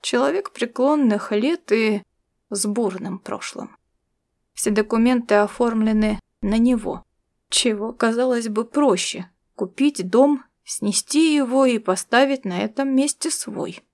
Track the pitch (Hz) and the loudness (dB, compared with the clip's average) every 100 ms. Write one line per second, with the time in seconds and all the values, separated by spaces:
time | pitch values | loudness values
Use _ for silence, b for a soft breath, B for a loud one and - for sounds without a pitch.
0 | - 240 277 359 403 - 233 - 262 302 | -2 0 0 -2 -6 -6 -8 0 2 4
1 | 254 208 - 208 254 339 - 220 220 208 | 2 2 -2 -2 0 -2 -2 0 2 -2
2 | - _ _ _ _ 202 208 208 214 185 | -6 _ _ _ _ -6 -4 -2 -4 -4
3 | 208 185 - 202 - - - _ _ _ | -10 -10 -10 -10 -10 -12 -14 _ _ _
4 | _ _ _ _ _ - - 214 214 226 | _ _ _ _ _ -6 -2 0 0 2
5 | 233 247 233 208 208 - 240 226 214 220 | 2 2 2 2 2 0 -2 2 0 2
6 | 214 214 _ _ 202 220 233 240 - - | 0 -2 _ _ -2 2 4 2 -2 -10
7 | - _ _ _ _ - 247 214 220 233 | -14 _ _ _ _ 0 0 -2 -6 -2
8 | 233 226 254 240 226 208 226 285 285 185 | 0 2 0 0 -2 -4 -2 2 2 2
9 | - - 180 _ _ - 185 - 277 285 | -2 -8 -14 _ _ -8 -8 0 0 0
10 | 180 226 277 285 - _ - - 208 - | 0 4 4 2 -4 _ -14 -6 -2 -4
11 | - 294 320 294 262 262 269 233 226 185 | -2 2 4 2 2 4 4 2 -2 -4
12 | - 240 277 269 196 180 214 220 277 262 | 0 2 2 0 -4 -4 -4 -4 0 0
13 | 285 - 320 - - 214 - - _ | 0 -2 -6 -6 -8 -8 -8 -10 _